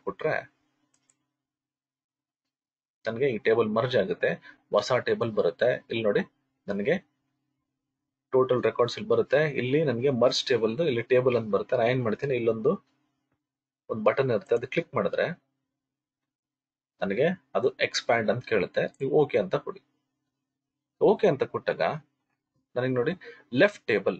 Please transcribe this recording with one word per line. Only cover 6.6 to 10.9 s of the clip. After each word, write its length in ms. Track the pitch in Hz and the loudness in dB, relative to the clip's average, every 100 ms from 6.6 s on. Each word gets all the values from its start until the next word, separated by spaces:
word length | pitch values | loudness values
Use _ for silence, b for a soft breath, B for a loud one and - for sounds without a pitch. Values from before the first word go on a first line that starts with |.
| - | -8
ನನಗೆ 240 | 98 107 185 _ _ _ _ _ _ _ _ _ _ _ _ - | -4 -2 -2 _ _ _ _ _ _ _ _ _ _ _ _ -2
total 300 | 131 131 123 110 | 2 2 2 0
records 280 | - 120 - | 0 -2 -2
ಇಲ್ಲಿ 120 | 107 | -2
ಬರುತ್ತೆ. 260 | 113 101 139 156 123 | 0 2 2 0 -2
ಇಲ್ಲಿ 200 | 127 147 151 | 0 0 0
ನನ್ಗೆ 220 | 117 139 120 | 0 0 2
merge 180 | 120 - - | 2 2 0
ಟೇಬಲ್‌ದು 340 | 120 110 117 170 | 0 0 -2 -2